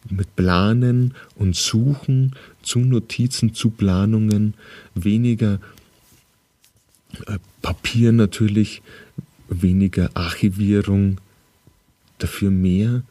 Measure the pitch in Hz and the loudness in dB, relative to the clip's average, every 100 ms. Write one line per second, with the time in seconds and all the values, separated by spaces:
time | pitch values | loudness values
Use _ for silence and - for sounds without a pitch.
0 | - 95 101 - 92 90 101 120 123 123 | -10 -6 -6 -2 2 4 2 2 2 2
1 | 123 127 - - 95 87 - 110 127 139 | 0 -4 -16 -4 -2 -2 -2 0 0 -2
2 | - 131 131 131 - - - 120 127 120 | 0 0 0 -4 -20 -18 -6 0 2 0
3 | 110 - 120 - 113 - 117 107 98 92 | -2 -4 -2 0 -2 0 -2 0 0 2
4 | 101 110 107 104 107 - - - - - | 2 2 2 2 0 -4 -16 -20 -12 -6
5 | 101 107 120 110 107 98 - - _ _ | -2 0 0 0 0 -2 -6 -20 _ _
6 | _ _ _ _ _ _ _ _ _ _ | _ _ _ _ _ _ _ _ _ _
7 | _ - - 101 - _ - 87 - 117 | _ -20 -10 -10 -12 _ -8 -8 -4 2
8 | 117 113 101 - 107 104 104 - - - | 4 4 2 0 0 0 -2 -4 -20 -20
9 | - - - _ - 90 92 95 98 92 | -20 -18 -20 _ -10 -2 0 2 2 0
10 | 87 - 85 - 107 95 101 101 101 98 | -2 -4 -8 -2 -2 0 0 0 2 0
11 | 98 95 _ _ _ _ _ _ _ _ | 0 -2 _ _ _ _ _ _ _ _
12 | _ - 87 - 101 95 92 92 110 123 | _ -8 -8 -2 0 2 2 2 0 -2
13 | 120 | -6